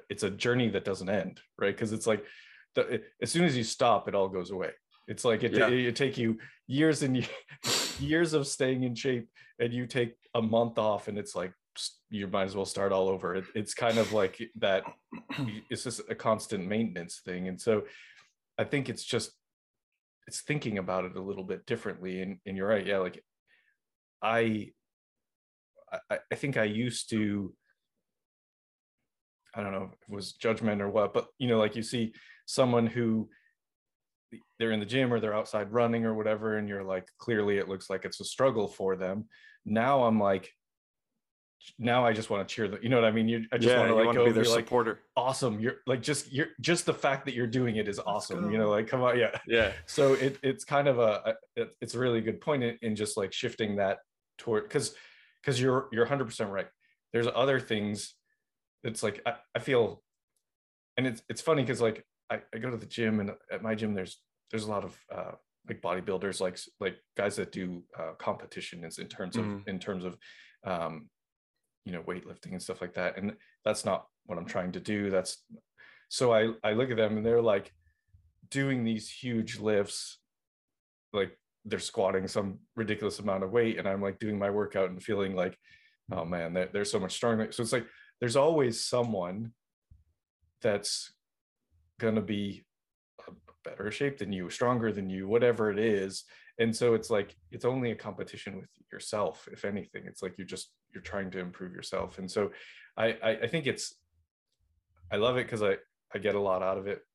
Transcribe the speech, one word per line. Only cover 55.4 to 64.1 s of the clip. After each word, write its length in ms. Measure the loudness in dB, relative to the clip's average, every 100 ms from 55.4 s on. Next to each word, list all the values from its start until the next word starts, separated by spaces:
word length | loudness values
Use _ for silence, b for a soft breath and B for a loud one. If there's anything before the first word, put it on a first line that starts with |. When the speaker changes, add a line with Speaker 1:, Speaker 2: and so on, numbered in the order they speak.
Speaker 1:
'cause 160 | -2 2
you're, 300 | 4 2 2
you're 140 | 2 2
a 40 |
hundred 160 | 2 -2
percent 260 | -4 -4
right. 160 | -4 -6 _ _ _ _
There's 140 | 0 2
other 320 | 2 4 2
things. 560 | 0 -2 0 -4 -8 -14 _ _ _ _ _ _
It's 200 | -8 -4
like, 180 | -4 -2 -4
I, 120 | -6 _ -6
I 40 |
feel, 440 | 2 4 4 0 _ _ _ _ _ _ _ _ _ -4
and 100 | -2
it's, 160 | -4 -10
it's 120 | -4
funny 240 | 2 2 2
'cause, 160 | 2
like, 240 | 2 0 -10 _ -8
I, 120 | -8 -8
I 60 | -8
go 100 | -6
to 60 | -6
the 80 | -8
gym, 320 | -2 2 2
and 120 | 0 -6 -10
at 100 | -6
my 120 | -4 -2
gym, 180 | -2
there's, 300 | -2 -6